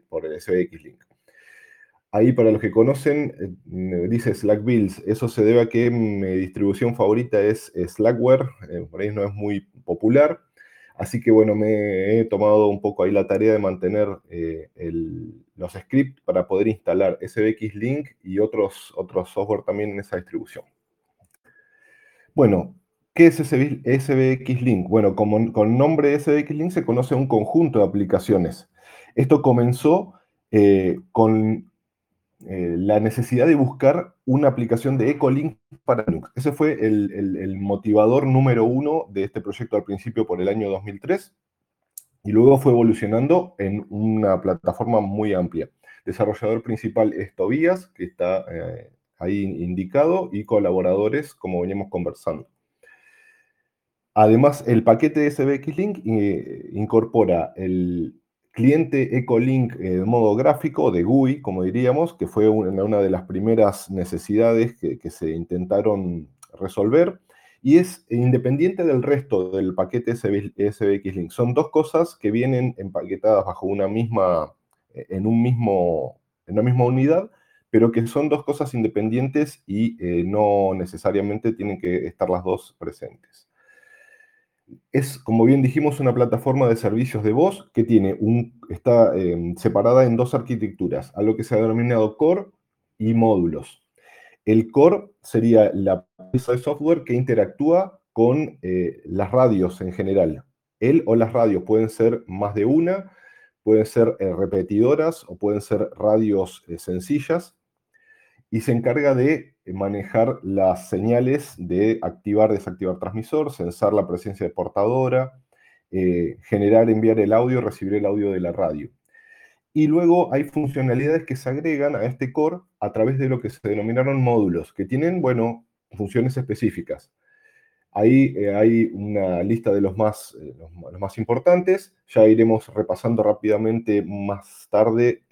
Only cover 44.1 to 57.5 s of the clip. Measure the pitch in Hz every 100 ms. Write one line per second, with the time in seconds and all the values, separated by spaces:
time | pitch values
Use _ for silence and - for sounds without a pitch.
44.1 | 110 101 92 95 92 - - 117 110 98
45.1 | 104 107 95 87 80 71 _ _ - -
46.1 | 82 104 101 107 117 123 110 107 113 110
47.1 | 87 101 - 95 139 165 185 185 - 90
48.1 | - 90 95 90 85 85 80 - _ _
49.1 | - 87 101 98 82 87 92 92 139 160
50.1 | 95 90 101 107 110 95 92 90 98 107
51.1 | 139 147 - 95 90 90 98 95 90 82
52.1 | - - 73 - _ _ _ _ _ _
53.1 | _ _ _ _ _ _ _ _ _ _
54.1 | 110 107 113 143 139 - 113 117 113 156
55.1 | 151 147 147 135 139 156 - 208 196 110
56.1 | 110 101 80 - - - 98 107 113 110
57.1 | 117 95 85 -